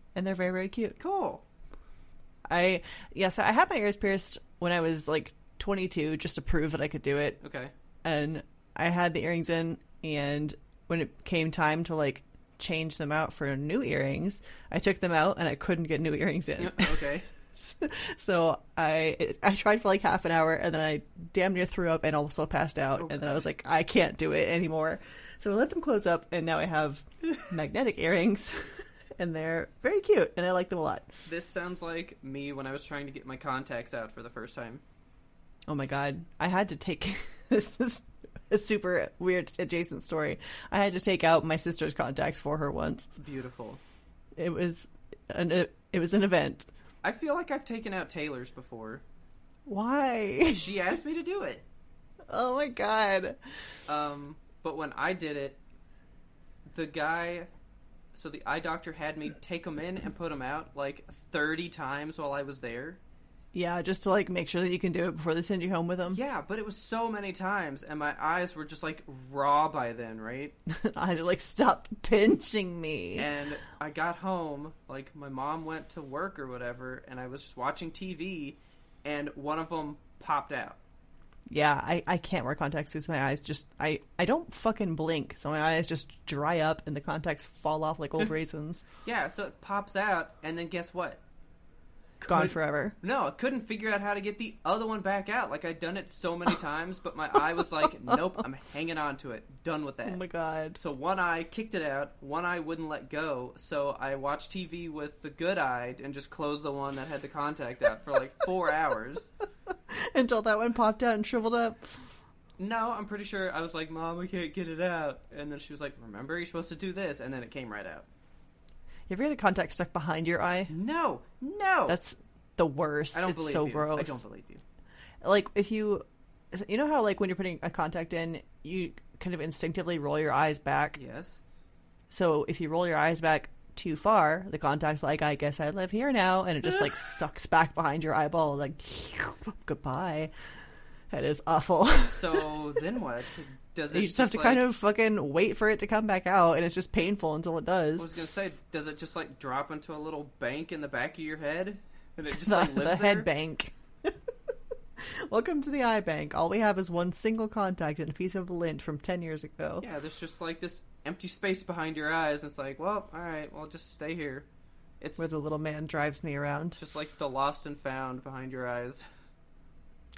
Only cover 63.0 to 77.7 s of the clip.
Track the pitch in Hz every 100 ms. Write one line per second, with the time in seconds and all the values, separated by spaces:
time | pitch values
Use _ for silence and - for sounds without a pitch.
63 | - - - - - 175 175 175 185 185
64 | 196 202 185 180 160 175 180 180 185 165
65 | 175 160 165 165 170 190 185 170 170 180
66 | 180 190 277 233 - 220 208 - - 226
67 | 233 208 196 180 190 202 156 139 - 151
68 | 147 - 156 180 175 151 147 160 160 156
69 | - 131 127 139 143 147 156 143 120 117
70 | 113 110 110 131 147 - - 160 220 -
71 | 180 165 175 185 - - 254 - - -
72 | - 208 220 - - 214 185 170 160 139
73 | 87 90 147 143 147 147 - - 151 156
74 | 170 175 190 180 160 143 156 - - 135
75 | 135 147 143 131 147 160 156 160 - 165
76 | 139 143 190 151 131 123 123 123 127 127
77 | - 127 127 135 - 127 135